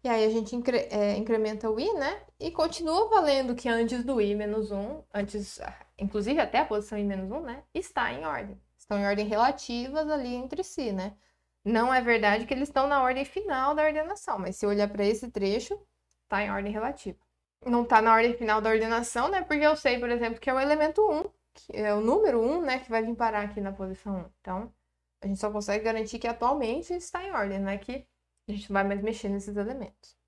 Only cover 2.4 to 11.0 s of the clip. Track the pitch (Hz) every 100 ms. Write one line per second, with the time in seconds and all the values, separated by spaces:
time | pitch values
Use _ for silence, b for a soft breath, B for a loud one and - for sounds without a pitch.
2.4 | 330 330 330 330 330 339 440 440 302 277
3.4 | 254 247 240 226 233 247 240 254 208 208
4.4 | 208 214 208 202 208 302 - 208 202 214
5.4 | 202 - - - - - 196 214 202 302
6.4 | 247 240 - 208 208 208 202 190 190 262
7.4 | 269 262 - 330 381 - 233 254 311 277
8.4 | 202 196 _ _ - 202 202 202 208 214
9.4 | 247 277 - 240 254 302 302 302 247 247
10.4 | 254 302 381 - 240 190